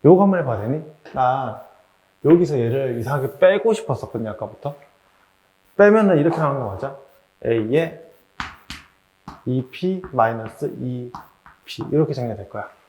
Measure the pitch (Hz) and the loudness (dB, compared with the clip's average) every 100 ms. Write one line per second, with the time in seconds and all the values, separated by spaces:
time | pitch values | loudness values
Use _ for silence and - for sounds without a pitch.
0 | 143 185 202 185 139 107 107 151 151 - | 8 8 6 2 -2 -4 -4 -6 -8 -20
1 | - 131 127 135 123 90 - _ _ _ | -12 -2 0 0 -6 -10 -18 _ _ _
2 | _ _ 139 175 165 139 117 131 135 120 | _ _ 4 4 4 0 0 -2 -4 -6
3 | 113 143 131 - 185 202 226 214 - 131 | -4 -4 -6 2 2 4 0 -2 -4 -6
4 | 127 117 110 98 107 - 143 143 - _ | -6 -8 -8 -8 -12 -10 -12 -12 -20 _
5 | _ _ _ _ _ _ _ - 208 220 | _ _ _ _ _ _ _ 4 6 6
6 | 202 160 160 160 151 139 110 95 135 - | 4 4 4 2 -2 -2 -6 -8 -10 -12
7 | - _ _ _ 127 113 110 143 160 - | -20 _ _ _ -2 -2 0 0 -2 -8
8 | - _ _ 95 - - _ - - _ | -20 _ _ _ -12 -12 _ -18 -18 _
9 | _ _ - - 123 127 127 - 180 190 | _ _ -20 -12 -4 -4 -6 -6 -4 -4
10 | - 127 113 117 110 - 147 123 127 123 | -4 0 0 0 -10 -8 -10 -8 -8 -8
11 | 123 - - _ - _ - - 139 147 | -12 -16 -20 _ -20 _ -18 -12 -2 0
12 | 147 127 120 101 95 107 - _ | 0 -2 -6 -8 -12 -12 -14 _